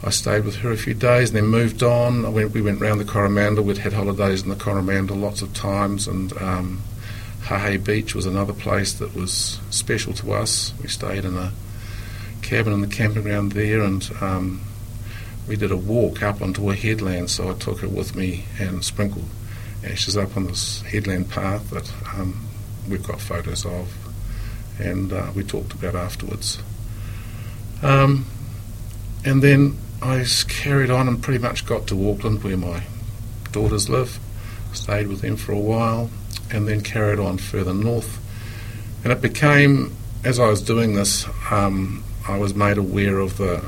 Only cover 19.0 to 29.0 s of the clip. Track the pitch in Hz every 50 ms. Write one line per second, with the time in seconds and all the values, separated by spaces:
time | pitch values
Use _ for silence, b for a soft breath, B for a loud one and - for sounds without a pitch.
19 | 104 101 101 - - - - B B B B B B B B B - - 92 -
20 | - - 104 104 98 98 - 101 95 90 90 - - - - - - - 101 107
21 | 101 101 92 90 92 - - 98 98 95 101 104 - - - 92 - - - -
22 | 104 - 98 101 95 95 92 - - - - - - - - - - 98 98 92
23 | - - - - - - - 87 - - - - - 95 87 90 92 95 - -
24 | - - B B B B B B B B B B B B - - 101 92 87 92
25 | 95 92 95 95 92 92 95 98 98 - - - 95 101 - - - 87 85 87
26 | 87 90 - - - 95 98 98 - - - - - - - - B B B B
27 | B B B B B B B B B B B B B B B - 147 139 135 139
28 | 135 139 139 135 131 B B B B B B B B B - - - - - -